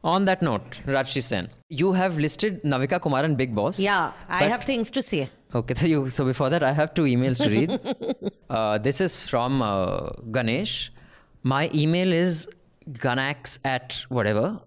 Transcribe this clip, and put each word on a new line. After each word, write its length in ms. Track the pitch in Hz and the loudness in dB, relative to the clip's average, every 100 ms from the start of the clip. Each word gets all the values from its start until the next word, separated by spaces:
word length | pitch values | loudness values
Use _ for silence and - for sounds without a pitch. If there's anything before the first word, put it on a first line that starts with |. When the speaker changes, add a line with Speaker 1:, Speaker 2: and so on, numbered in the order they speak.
Speaker 1:
On 220 | 165 180 | 0 2
that 180 | 196 185 | 2 2
note, 380 | 165 107 - - - | 0 -2 -4 -12 -2
Rajshri 360 | 135 131 139 | -2 0 -2
Sen, 260 | 120 104 87 - _ | -2 -2 -4 -12 _
you 240 | 143 185 | 0 2
have 260 | 185 185 160 | 2 2 2
listed 420 | 151 - 214 185 | 0 0 -2 -2
Navika 360 | 151 135 131 180 | 0 0 0 0
Kumar 220 | 170 131 | 0 0
and 140 | 156 139 | 2 0
Bigg 180 | 131 | 0
Boss. 240 | 107 110 190 | 0 0 2
Speaker 2:
Yeah, 320 | 196 196 151 - - | 2 2 0 -6 -6
I 120 | 180 | 0
Speaker 1:
but 80 | 196 | 2
Speaker 2:
have 140 | 233 | 0
things 260 | - 254 220 | -2 -2 -2
to 120 | - | -2
say. 280 | 262 170 131 - _ | -2 -2 -4 -10 _
Speaker 1:
Okay, 200 | 120 113 123 | -6 -4 0
so 100 | 165 | 2
you, 240 | 151 131 | 2 0
so 140 | 123 | 0
before 260 | 131 127 135 | 0 2 0
that, 140 | 165 | 2
I 80 | 135 | 2
have 220 | 143 151 | 2 2
two 100 | 180 | 2
emails 360 | 147 123 131 127 | 4 4 2 2
to 60 | - | 2
read. 280 | 107 160 262 - - - 262 202 - | 2 2 -2 -4 -4 -4 -4 -6 -10
Speaker 2:
<laughs> 100 | _ | _
Speaker 1:
Uh, 260 | 120 110 107 | -2 0 0
this 240 | 117 139 | 0 0
is 260 | 185 - - | 0 -2 -2
from, 340 | 127 123 135 | -2 0 0
uh, 480 | 110 98 92 95 - - 117 | 2 0 0 -2 -6 -10 -6
Ganesh. 580 | 110 117 123 214 - - - - - _ _ | -2 0 -2 -2 -6 -10 -14 -20 -20 _ _
My 280 | 127 135 156 | 0 0 0
email 380 | 151 151 175 185 | 2 2 2 2
is 340 | 170 180 165 - - _ _ - 123 | 2 2 0 -6 -14 _ _ -18 -6
ganax 540 | 135 123 135 143 - - | -2 0 -2 -4 -6 -6
at 400 | 135 127 - - - | -2 -4 -4 -12 -6
whatever 500 | 127 104 107 147 220 | -2 0 2 0 -4